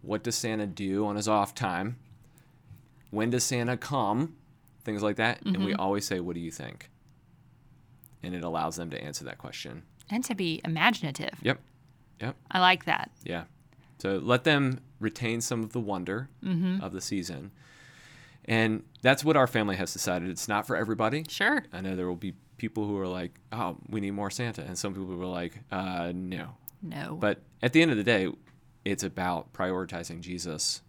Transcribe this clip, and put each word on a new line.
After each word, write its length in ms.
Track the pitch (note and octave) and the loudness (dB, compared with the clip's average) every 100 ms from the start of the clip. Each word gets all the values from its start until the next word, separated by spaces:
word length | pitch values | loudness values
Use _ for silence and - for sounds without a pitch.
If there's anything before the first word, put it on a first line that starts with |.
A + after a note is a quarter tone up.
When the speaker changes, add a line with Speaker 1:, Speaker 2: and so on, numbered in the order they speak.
Speaker 1:
What 200 | - G#2 | -2 -2
does 140 | A#2+ A2+ | -2 -2
Santa 300 | A#2 A2 G#2 | 0 -2 -2
do 380 | E2+ G2 G2 G#2+ | -2 0 2 2
on 100 | G#2 | 0
his 100 | G#2+ | 4
off 260 | G#2+ G2+ | 4 4
time? 420 | - G2 F2+ G2+ B2 - - - - - - - - - - - | 0 -2 0 -2 -6 -14 -20 -20 -20 -20 -20 -20 -20 -20 -20 -6
When 200 | G#2 A2+ | 0 2
does 120 | B2 | 2
Santa 320 | - B2 A#2+ B2 | 2 0 0 -2
come?" 600 | - C#3+ G#2 A2+ D#3+ - - - - - | 0 2 4 2 0 -4 -20 -20 -20 -10
Things 180 | - G#2 | -6 0
like 140 | G#2 G#2 | 0 2
that. 260 | A2+ - | 2 2
And 220 | G#3 F3+ | 0 2
we 80 | F#2+ | 2
Speaker 2:
Mm-hmm. 80 | - | 2
Speaker 1:
always 240 | F#2+ G2+ - | 2 2 0
say, 140 | F#2 | -2
"What 140 | F2 | -2
do 60 | E2+ | -4
you 100 | E2 | -6
think?" 400 | - B1 - - - - - _ - - - - - - - - - | -8 -12 -12 -20 -20 -20 -20 _ -20 -20 -20 -20 -20 -20 -20 -20 -14
And 120 | F2+ | -8
it 100 | F2+ | -6
allows 320 | E2+ E2 D#2+ E2 | -2 0 -2 -2
them 140 | E2+ | -6
to 120 | D2 | -6
answer 220 | D2+ D2 | -8 -8
that 140 | C#2 - | -10 -12
question. 440 | - - - - - - - | -12 -12 -12 -12 -16 -20 -6
Speaker 2:
And 140 | G#3+ | -4
to 100 | B3+ | -2
be 260 | G3+ F3+ D#3+ | -2 -2 -2
imaginative. 680 | - D#3+ G3 A3+ D#3 C#3 - - | -2 4 4 4 -4 -4 -6 0
Speaker 1:
Yep. 180 | A#2 C#3 - - - - - - | 0 0 -4 -20 -20 -20 -20 -8
Yep. 160 | A2+ - - | -8 -8 -2
Speaker 2:
I 100 | F#3 | 6
like 240 | F3+ F#3 F3 | 6 6 2
that. 240 | - - - | 0 -2 -10
Speaker 1:
Yeah. 200 | - - E2 - - - - - | -6 -6 -8 -18 -20 -20 -20 -4
So 180 | F#2+ G2 | 0 0
let 260 | D#2+ B2 | 4 4
them 360 | D#3+ D3 C3+ B2+ - - | 6 4 4 0 -8 -4
retain 400 | A2 - A#2+ A#2 | -4 0 -2 0
some 220 | A#2 A#2+ | -2 -2
of 100 | A2 | -2
the 80 | B2 | -2
wonder 480 | G#2 F#2+ F2+ G2+ C3 - | -2 -2 -2 -4 -6 -8
Speaker 2:
Mm-hmm. 380 | G3 F3 F3+ F#3 | -2 0 0 0
Speaker 1:
of 100 | F#2+ | -4
the 80 | F#2 | -6
season. 500 | - G2+ F2 D2+ F#2 - - - - - - - - - - | -4 -4 -4 -8 -12 -18 -20 -20 -20 -20 -20 -20 -20 -18 0
And 360 | A2+ A2+ A2 - - | 4 4 2 -4 4
that's 220 | B2+ C#3 | 6 6
what 120 | D3 D3+ | 6 6
our 120 | B2 | 6
family 260 | A#2 G#2 F#2+ | 4 2 2
has 160 | F2 | -2
decided. 360 | F#2 - F2+ F2+ | -2 0 0 -2
It's 160 | F2 - | -4 0
not 200 | G#2 - | -2 0
for 80 | F#2 | -2
everybody. 480 | A2 G#2+ A2+ C#3+ D#3+ | 0 2 2 0 -4
Speaker 2:
Sure. 360 | - G#3 D4 - | 0 2 2 -2
Speaker 1:
I 80 | - | -6
know 160 | F#3+ - | -4 -2
there 100 | - | -2
will 80 | |
be 200 | E2+ G2 - - - | -2 -6 -8 -18 -6
people 280 | A2 A2 G#2 | -4 -2 -2
who 100 | G2+ | 0
are 120 | F#2 | -2
like, 320 | F2+ F2 - - | -4 -6 -10 -12
"Oh, 260 | A2+ F2+ - - | -4 -4 -4 -6
we 120 | G#2+ | -4
need 120 | G2 | -2
more 180 | G2+ G2+ | -2 -4
Santa." 320 | - A#2+ - | -2 -4 -4
And 140 | - F2+ | -8 -4
some 160 | G2+ | -4
people 220 | F#2+ F#2 F2+ | -4 -6 -4
were 100 | F2+ | -4
like, 320 | F2+ F2 - - | -4 -6 -8 -8
"Uh, 400 | F#2+ F#2 F2+ E2+ | -4 -4 -4 -4
no." 400 | F2+ F2+ F#2 - - - - | -4 -6 -8 -10 -14 -20 -14
Speaker 2:
No. 360 | E3+ D3 - D#3 | -10 -8 -8 -2
Speaker 1:
But 220 | F3+ - - - | 0 0 -6 -2
at 120 | B2+ | 4
the 100 | D3+ | 6
end 80 | E3 | 6
of 60 | A2+ | 4
the 80 | |
day, 240 | G#2 A2 F#2 - - - - - | 4 2 2 -4 -14 -20 -20 -8
it's 180 | G2 G2 | -4 -2
about 500 | F#2+ F#2 F2+ E2+ - | -2 -2 -2 -2 -4
prioritizing 680 | - F#2 F#2 F2+ F2 E2+ E2 | -4 -2 0 -4 -8 -8 -10
Jesus 640 | F2+ F2+ E2 D2+ - - | -8 -6 -6 -2 -2 -4